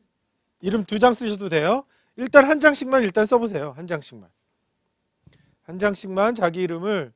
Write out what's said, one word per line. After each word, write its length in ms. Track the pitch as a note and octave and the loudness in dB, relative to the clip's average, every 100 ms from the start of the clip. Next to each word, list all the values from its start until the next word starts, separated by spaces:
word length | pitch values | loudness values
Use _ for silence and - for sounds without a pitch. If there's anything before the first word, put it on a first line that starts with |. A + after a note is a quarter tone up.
| _ _ _ _ _ _ | _ _ _ _ _ _
이름 240 | F#3 A3 | -4 -4
두 140 | F#3 G#3 | -4 2
장 140 | B3 | 4
쓰셔도 360 | A3+ A3+ G3+ G3 | 4 -4 -6 -2
돼요. 360 | D#3+ D#3+ B3+ - _ _ - | 0 0 -2 -4 _ _ -10
일단 280 | B3 C#4+ C4+ | 4 4 6
한 120 | D#4 | 4
장씩만 420 | D4+ C#4 B3+ C4 | 2 2 0 0
일단 240 | G#3 G#3+ G#3+ | 2 0 2
써보세요. 460 | A#3+ A3+ E3 D3 C3+ | 2 0 -6 -8 -10
한 100 | F3 | -10
장씩만. 420 | D#3+ - A2+ F2 _ _ _ _ _ _ _ _ _ _ _ _ _ | -8 -10 -20 -20 _ _ _ _ _ _ _ _ _ _ _ _ _
한 160 | - F3+ | -14 -2
장씩만 560 | G#3 F#3+ F#3+ F#3 A3 | -2 -2 -4 0 0
자기 260 | A3+ F3 F3 | 2 0 0
이름을 500 | F3+ E3+ G3 G3 B2 | -4 -4 -4 -4 -4